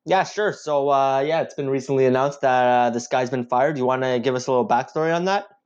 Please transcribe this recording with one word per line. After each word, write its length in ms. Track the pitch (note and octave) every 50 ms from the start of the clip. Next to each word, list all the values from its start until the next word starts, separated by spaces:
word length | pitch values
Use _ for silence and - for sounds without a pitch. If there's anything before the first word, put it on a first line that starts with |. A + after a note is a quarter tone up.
| -
Yeah, 180 | D#3+ F3+ F#3+ E3+
sure. 300 | - - G3+ G#3+ F#3+ -
So, 360 | - - D#3 D3 C#3+ C#3 C#3+
uh, 300 | C#3 C#3 C3+ C3+ C3+ C3+
yeah, 220 | C#3 D3+ D#3+ D#3+
it's 140 | C#3 - -
been 140 | - C#3+ C3+
recently 360 | C3+ C3+ B2+ - C#3 C3+ C3
announced 340 | B2+ B2+ B2+ C3+ C#3+ C#3+ -
that, 240 | - C3 B2+ B2+ B2
uh, 260 | B2 B2 B2 A#2+ A#2+
this 180 | A#2 A#2+ A#2
guy's 220 | - C#3 B2+ B2+ A#2+
been 160 | C3+ B2+ B2
fired. 300 | A#2+ C3 B2+ C3+ D3+ C3
Do 40 | B2
you 60 | B2
wanna 320 | B2 B2+ B2+ C3 B2+ B2+
give 160 | B2 A2+ C3+ B2+
us 140 | B2+ B2
a 40 | C#3
little 160 | C3 B2 A#2
backstory 460 | G2+ A#2+ A#2+ B2+ - - D#3 D#3+ E3 E3
on 120 | E3+ F3+
that? 240 | F#3 G3 G3+ - - _ _ _